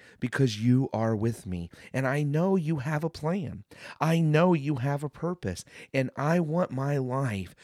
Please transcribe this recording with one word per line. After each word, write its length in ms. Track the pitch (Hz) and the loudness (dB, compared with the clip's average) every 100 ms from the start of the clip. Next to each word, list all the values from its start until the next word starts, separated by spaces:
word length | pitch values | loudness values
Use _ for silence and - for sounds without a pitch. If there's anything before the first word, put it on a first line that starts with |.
| - - | -12 -8
because 400 | 120 - 135 104 | -4 2 2 2
you 300 | 117 127 135 | 4 4 4
are 240 | 110 113 110 | 0 0 0
with 300 | 113 110 95 | 0 -2 -6
me. 240 | 90 85 - - | -6 -8 -12 -8
And 120 | 127 131 | -4 -2
I 160 | 143 | 0
know 320 | 147 151 185 | 0 2 2
you 260 | 190 156 160 | 2 0 -2
have 220 | 123 151 | -2 -2
a 60 | 160 | -2
plan. 560 | - 151 196 123 92 - - - - | -4 -4 -2 -4 -10 -16 -20 -20 -2
I 220 | 156 165 | 2 4
know 320 | 160 151 180 | 4 6 6
you 240 | 170 139 139 | 4 0 -2
have 260 | 135 143 | -2 -2
a 60 | 147 | -6
purpose. 560 | - 165 180 101 87 - - - | -6 -6 -4 -6 -6 -10 -20 -6
And 160 | 135 131 - | -2 -2 -2
I 200 | 143 175 | 0 2
want 300 | 156 165 180 | 2 0 -2
my 280 | 127 139 143 | -2 -2 -2
life 560 | 127 131 139 101 90 - | -2 -2 -2 -4 -8 -14